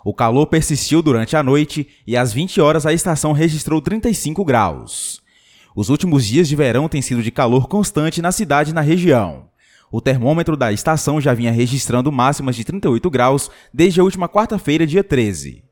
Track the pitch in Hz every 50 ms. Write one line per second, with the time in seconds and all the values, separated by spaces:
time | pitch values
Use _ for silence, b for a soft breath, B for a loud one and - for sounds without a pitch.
0 | b 101 101 - 120 113 117 139 156 151 165 160 151 - 151 127 - - 151 165
1 | 156 151 123 113 113 - 156 156 143 127 139 147 151 - - 151 143 b b b
2 | b - 120 120 127 120 104 135 175 190 - 196 156 147 156 160 143 156 160 165
3 | - 185 160 147 - 151 151 143 160 165 151 151 - 156 156 156 - 170 202 226
4 | - 247 202 - - 147 156 185 196 147 123 113 104 87 73 64 55 - - -
5 | - - - - b b b b b b b b b b b 101 104 95 143 151
6 | - 180 147 139 117 98 113 160 180 135 151 143 151 123 113 127 151 165 - 143
7 | - - 123 117 110 117 - - 135 117 120 135 123 - - 208 202 - - 151
8 | 151 165 - 170 165 180 180 - 214 147 139 143 151 151 160 165 147 147 165 185
9 | 175 180 135 117 101 85 71 65 - _ b b b b b b b b - 113
10 | - 135 131 127 143 139 160 170 165 - 156 139 127 110 104 101 - 160 160 151
11 | - 147 147 156 135 147 120 117 120 117 117 117 127 120 135 131 - - 120 123
12 | 127 151 143 123 123 135 143 - 143 131 123 117 110 - 180 196 - 170 117 113
13 | - 180 139 123 123 127 139 143 - B B B B B - 123 165 196 165 185
14 | 185 196 - 185 175 170 - 202 226 226 220 185 - 151 147 160 165 147 151 196
15 | 196 - 147 127 113 104 95 76 69 69 60 53 _ _